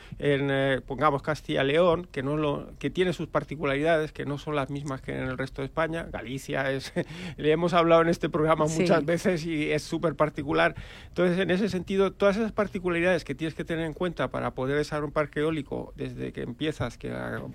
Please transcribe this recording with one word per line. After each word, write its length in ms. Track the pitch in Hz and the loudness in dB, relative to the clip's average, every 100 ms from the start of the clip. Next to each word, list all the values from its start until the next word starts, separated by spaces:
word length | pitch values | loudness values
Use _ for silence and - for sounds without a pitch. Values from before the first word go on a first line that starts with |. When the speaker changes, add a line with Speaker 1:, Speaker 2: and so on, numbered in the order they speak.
| - - | -16 -4
Speaker 1:
en, 320 | 143 139 139 | 0 2 2
eh, 300 | 135 139 131 - | 2 2 0 -2
pongamos, 360 | 131 151 143 | 0 2 2
Castilla 420 | - 151 - 147 | 0 -4 -2 0
y 40 | 139 | 2
León, 380 | 151 180 165 180 | 4 4 2 -2
que 100 | - | -6
no 140 | 131 151 | -2 0
lo, 360 | 151 143 - - | 0 -2 -6 -8
que 120 | 143 | -4
tiene 220 | 175 185 | 0 0
sus 140 | 160 156 | 0 -2
particularidades, 840 | 156 151 147 147 139 156 165 151 | -2 -4 -4 -2 0 2 2 0
que 140 | - 131 | -6 -6
no 120 | 143 | -6
son 160 | 151 | -4
las 160 | 147 135 | -2 -2
mismas 300 | 143 151 170 | -4 -6 -8
que 160 | - 135 | -6 -6
en 80 | |
el 140 | 131 131 | -4 -4
resto 240 | 131 - | -6 -6
de 40 | 135 | -6
España. 400 | - 160 165 - | -2 -2 -2 -6
Galicia 580 | 90 110 135 - 143 135 | -8 -8 -8 -4 -2 0
es, 220 | 135 - - - | -2 -4 -6 -6
<laughs> 220 | 160 180 143 | -8 -10 -2
le 120 | 147 | 2
hemos 220 | 156 175 | 2 4
hablado 300 | 180 165 165 | 4 8 8
en 60 | 165 | 8
este 200 | 170 165 | 2 0
programa 400 | 165 156 160 156 | 2 4 4 4
Speaker 2:
Sí. 140 | 160 | 2
Speaker 1:
muchas 220 | 180 165 | 4 4
veces 420 | 147 170 208 175 165 | 4 2 2 0 0
y 240 | 156 151 | -2 0
es 120 | 151 | 0
súper 320 | - 165 160 | -2 -2 0
particular. 600 | 139 151 - 143 160 165 156 - - - | 2 0 0 0 2 2 0 -12 -16 -6
Entonces, 300 | - 180 175 | 0 2 2
en 120 | 185 | 2
ese 200 | 180 208 | 2 0
sentido, 420 | 180 170 196 190 | -2 0 2 2
todas 240 | - 202 196 | 4 2 4
esas 160 | 220 | 0
particularidades 720 | 208 202 196 180 170 175 175 | -2 -2 -2 -2 2 2 2
que 100 | - | -2
tienes 200 | 131 160 | -6 -6
que 100 | - | -6
tener 220 | 151 165 165 | -4 -4 -4
en 80 | |
cuenta 340 | 147 180 160 131 | -4 -4 -2 -4
para 240 | 135 123 | -2 -4
poder 240 | 127 131 147 | -2 0 0
desarrollar 300 | 147 151 147 | 0 -4 -2
un 60 | |
parque 280 | 156 143 147 | -2 -2 0
eólico 520 | 156 160 - 123 - - | 0 0 -4 -6 -8 -8
desde 360 | 131 123 127 | -8 -8 -8
que 100 | - | -8
empiezas, 560 | 67 - 156 147 123 - | -8 -4 -4 -4 -6 -6
que, 120 | 127 | -8
ah, 300 | 123 123 113 135 | -6 -6 -8 -10